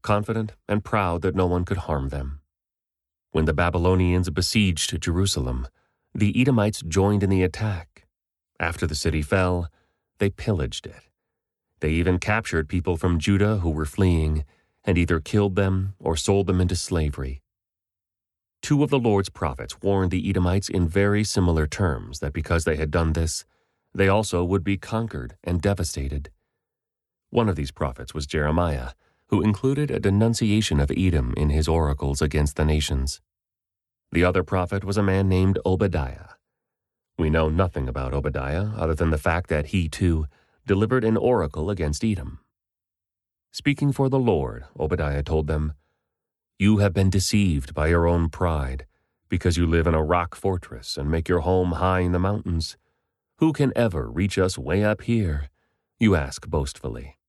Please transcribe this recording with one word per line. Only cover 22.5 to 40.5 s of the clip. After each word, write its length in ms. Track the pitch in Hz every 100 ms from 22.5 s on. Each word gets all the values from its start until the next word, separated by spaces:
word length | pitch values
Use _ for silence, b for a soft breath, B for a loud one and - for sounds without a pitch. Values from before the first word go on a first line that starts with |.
| 85
they 140 | 82 73
had 160 | 78
done 220 | 80 82
this, 300 | 80 80 - - _ _ _ _
they 140 | - 95
also 380 | 101 107 87
would 180 | 90 98
be 160 | 85 98
conquered 580 | - 113 113 73 62 -
and 180 | - 87
devastated. 680 | 98 98 82 - 67 69 69 _ _ _ _ _ _ _ _ _ _
One 180 | - 110
of 80 | 80
these 160 | 69
prophets 420 | - 71 64 62
was 140 | 78 73
Jeremiah, 640 | 80 73 80 87 71 64 - _ _ _
who 120 | 107
included 480 | 101 101 131 139 147
a 100 | 95
denunciation 800 | 95 98 113 113 110 107 104 73
of 100 | 71 -
Edom 380 | 92 80 62 60
in 140 | 76
his 180 | 73 78
oracles 540 | 82 76 71 71 69
against 340 | 78 78 73 -
the 80 |
nations. 560 | 76 76 73 69 69 - _ _ _ _ _ _ _ _ _
The 140 | -
other 180 | 90 92
prophet 420 | 85 95 90 98
was 120 | 98 101
a 60 |
man 260 | 101 95 98
named 300 | 92 95 98 -
Obadiah. 600 | 87 101 82 67 64 - - _ _ _ _ _ _ _ -
We 100 | 80
know 220 | 80 80
nothing 400 | 78 92 - 65
about 240 | 64 65
Obadiah 540 | 69 73 69 67 78 104
other 200 | 107 80
than 160 | 80 82
the 80 | 80
fact 320 | 85 82 85
that 160 | 78 76
he, 200 | 95 82
too, 420 | - 92 80 76 b b